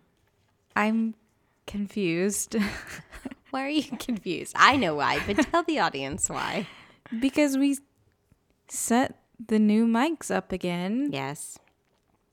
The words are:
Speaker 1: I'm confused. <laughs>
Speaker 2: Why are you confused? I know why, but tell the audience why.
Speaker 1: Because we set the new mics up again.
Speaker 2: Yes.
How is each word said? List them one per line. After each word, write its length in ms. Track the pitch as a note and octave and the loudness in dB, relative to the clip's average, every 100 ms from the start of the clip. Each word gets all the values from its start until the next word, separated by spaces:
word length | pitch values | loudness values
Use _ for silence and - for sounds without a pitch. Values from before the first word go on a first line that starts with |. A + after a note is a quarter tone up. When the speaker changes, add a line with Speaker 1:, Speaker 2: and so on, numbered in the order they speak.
| _ _ _ _ _ _ _ - | _ _ _ _ _ _ _ 0
Speaker 1:
I'm 380 | G#3+ A3+ A3+ - _ _ _ _ - | 2 2 -2 -4 _ _ _ _ -10
confused. 880 | G#3 G3 G#3+ F3+ E3 G3 G3+ - A3+ G3+ - - - | -8 -6 -2 0 2 0 -2 -2 0 -2 -4 -12 -16
<laughs> 460 | - - - - _ | -16 -16 -16 -18 _
Speaker 2:
Why 140 | C4 | -6
are 60 | C4+ | -2
you 140 | D4+ D4+ A3 | -2 -2 -6
confused? 540 | - A3 F#3 D3+ - | -6 -6 -4 -6 -2
I 220 | - G3 C#4 | 6 6 6
know 180 | F3+ D3 | 2 2
why, 240 | B2+ C#3+ - | 2 0 0
but 120 | G3+ C4+ | 0 2
tell 120 | E4 | 0
the 160 | E4+ C#4+ | 0 0
audience 500 | E3 C3+ C3+ - - | 0 -2 -6 -4 -4
why. 400 | C#3 C3+ F3 F#3 - - _ - A3+ | -2 -4 -4 -8 -12 -20 _ -12 -2
Speaker 1:
Because 380 | C4 - D4 C4+ | 0 2 2 4
we 220 | C#4 C4+ - _ _ _ _ _ _ _ - | 2 0 -6 _ _ _ _ _ _ _ -12
set 500 | - - A#3+ - - _ - | -6 0 2 2 -4 _ -14
the 140 | A3 A3 | 0 2
new 280 | G#3+ G#3+ A#3 | 4 4 4
mics 440 | A3+ D#4 D#4 - | 2 0 -2 -4
up 200 | F#3 - | -4 -4
again. 560 | F#3 F3+ F3 F#3 A#3+ D4 | -4 -4 -2 -2 -2 -2
Speaker 2:
Yes. 480 | C3+ C3+ D3+ - - _ _ _ _ _ _ _ | -4 -6 -8 -12 -18 _ _ _ _ _ _ _